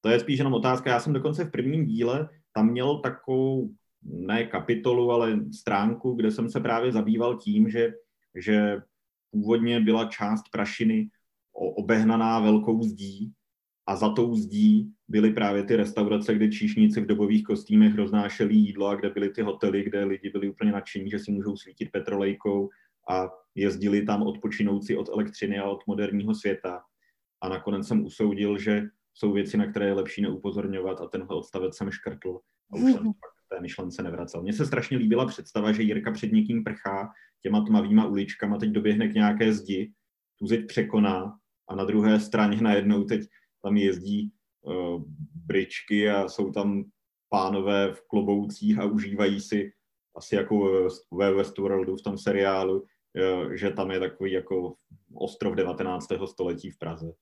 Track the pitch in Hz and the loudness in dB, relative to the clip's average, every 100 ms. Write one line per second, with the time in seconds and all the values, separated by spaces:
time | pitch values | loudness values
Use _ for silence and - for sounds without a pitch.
0 | 107 117 - 135 139 120 127 127 135 120 | 4 2 2 0 2 2 2 0 0 0
1 | 156 139 151 156 165 - 127 156 135 110 | 0 -2 -2 -4 -4 -2 -2 0 0 0
2 | 117 135 156 _ _ 110 110 120 131 151 | 0 0 -4 _ _ 2 2 4 0 0
3 | 131 - - 131 131 135 110 - _ _ | -4 -6 -2 0 2 0 -4 -10 _ _
4 | - 80 92 113 113 90 82 110 127 123 | -14 -10 -2 -2 -2 -4 -2 0 2 2
5 | 120 120 113 107 71 - - 101 110 117 | 4 2 2 0 -4 -8 -2 0 0 0
6 | 131 120 110 107 113 123 117 113 127 110 | -4 0 0 0 -2 -2 0 0 0 0
7 | 104 113 120 117 104 107 113 113 117 - | 0 2 0 -2 0 4 4 4 0 -2
8 | _ _ _ 92 95 104 104 101 - _ | _ _ _ -8 2 2 2 -2 -8 _
9 | _ _ _ 107 104 117 117 117 110 113 | _ _ _ -4 2 2 2 2 4 4
10 | 110 - 104 107 - 107 101 - 113 110 | 0 -4 -2 -2 -4 -4 -4 0 2 2
11 | 107 _ _ _ _ - 92 - 104 110 | -2 _ _ _ _ -6 -4 -4 0 2
12 | 110 113 113 113 107 107 113 113 113 - | 4 2 2 2 4 4 4 0 -2 -6
13 | 98 98 107 _ _ _ _ _ - 95 | -12 -10 -12 _ _ _ _ _ -8 -2
14 | 107 107 120 113 92 104 107 107 104 - | 0 2 0 0 -2 4 6 6 2 -12
15 | - 107 107 107 101 101 101 113 104 - | -2 4 4 4 0 0 2 2 2 0
16 | 104 107 - 107 107 - 107 113 107 113 | 0 0 0 2 2 2 -2 4 4 4
17 | 104 104 104 107 - 104 - 107 107 104 | 0 0 2 2 2 -6 4 6 8 6
18 | 98 104 101 - 104 107 101 98 101 101 | 0 0 -2 -2 4 6 4 2 -2 0
19 | 101 101 101 107 104 - 101 98 101 101 | -2 -2 -2 -2 -4 -2 0 0 -2 -2
20 | 98 98 101 98 98 - 107 101 - 107 | -2 -4 -6 -4 -6 0 0 0 -6 -8
21 | 98 101 104 101 101 101 95 - 107 98 | -6 -6 -4 -4 -4 -8 -14 -12 -6 -6
22 | - - 98 196 208 202 196 _ _ _ | -4 -2 -2 -2 -2 -2 -2 _ _ _
23 | - 92 95 - _ - 98 90 101 101 | -4 -4 -4 -10 _ -2 -2 0 0 2
24 | 104 104 104 - 107 - 104 98 98 110 | 2 -2 -2 -4 -8 -2 0 -2 -2 -4
25 | 101 107 104 - 98 101 98 101 - 101 | -2 -4 -4 -4 -6 -4 -4 -6 -6 -4
26 | 101 101 107 107 104 92 92 90 _ _ | -2 -2 -2 -2 -2 -4 -6 -10 _ _
27 | _ _ _ _ 92 95 - 98 104 110 | _ _ _ _ -6 -6 -4 -4 0 0
28 | 95 - 107 101 104 101 107 104 104 _ | -2 0 0 2 0 0 0 0 -2 _
29 | _ _ 104 101 98 107 104 104 101 98 | _ _ 0 0 0 0 0 0 0 0
30 | 92 - 104 92 98 101 98 95 92 92 | -2 -2 -2 -2 -4 -4 -4 -4 -6 -6
31 | 85 92 90 92 - 95 92 - 98 - | -8 -8 -6 -8 -6 -6 -6 -4 -8 -8
32 | - 104 92 90 _ _ _ 202 254 220 | -10 -8 -10 -10 _ _ _ 2 4 4
33 | 214 202 - _ _ 92 90 - 90 90 | 0 -4 -12 _ _ -10 -10 -8 -10 -8
34 | 90 85 82 82 90 107 147 127 - 131 | -8 -8 -8 -8 -6 -4 -2 -2 -2 0
35 | 110 117 117 - - 110 107 107 107 - | 2 2 2 -4 -6 -2 0 2 0 0
36 | 113 107 110 110 107 117 107 110 98 98 | -4 -4 2 2 2 0 -2 -6 -6 -6
37 | 101 - _ _ 95 107 208 214 98 107 | -8 -14 _ _ 0 2 4 2 6 4
38 | 110 98 98 - 101 104 110 107 104 104 | 4 0 -2 -4 -4 -2 0 0 2 2
39 | 110 107 104 104 110 107 - 95 107 _ | 2 4 2 4 2 0 -2 -6 -6 _
40 | _ _ _ _ 95 113 - 120 107 110 | _ _ _ _ -2 -2 0 -4 0 2
41 | 101 92 98 - _ _ - 95 95 107 | 2 2 -6 -12 _ _ -10 -6 0 2
42 | 107 107 107 110 107 107 110 101 101 104 | 4 4 2 2 2 2 2 4 4 2
43 | 101 107 - _ _ _ 98 104 98 90 | 2 -4 -4 _ _ _ 0 2 2 0
44 | 92 104 107 _ _ _ - 90 87 85 | -2 -4 -4 _ _ _ -8 -6 -4 -6
45 | 76 76 76 82 - 98 98 - - 104 | -8 -14 -14 -14 -2 -2 -2 -8 -2 2
46 | 104 101 92 - 98 104 101 101 95 _ | 4 2 0 -2 -4 0 0 -2 -6 _
47 | _ _ _ 101 95 98 98 101 98 95 | _ _ _ 0 0 0 2 2 0 -2
48 | _ 104 101 101 104 - 104 107 101 - | _ 0 2 0 -2 -2 0 2 2 -2
49 | 98 101 98 101 - 104 101 _ _ _ | -2 0 0 0 -2 -4 -4 _ _ _
50 | _ - - 101 95 107 98 95 92 - | _ -20 -4 -2 0 2 2 2 0 -4
51 | _ 87 98 98 98 - 98 95 92 95 | _ 0 2 2 -2 -4 -2 0 -2 -4
52 | 107 95 104 98 98 95 95 98 - _ | -6 -4 -2 2 2 2 0 -2 -4 _
53 | _ - 92 92 90 92 101 104 95 92 | _ -2 0 0 -4 -4 -4 -2 -4 -2
54 | 92 - 95 92 - 92 90 - _ - | -4 -4 -4 -4 -2 -4 -4 -10 _ -20
55 | _ - - - 104 - 90 87 92 90 | _ -8 -8 -2 -2 0 -2 -2 -4 -6
56 | - 92 95 - 90 82 92 - 82 80 | -6 -6 -6 -6 -6 -4 -10 -12 -12 -10
57 | 82 80 | -12 -16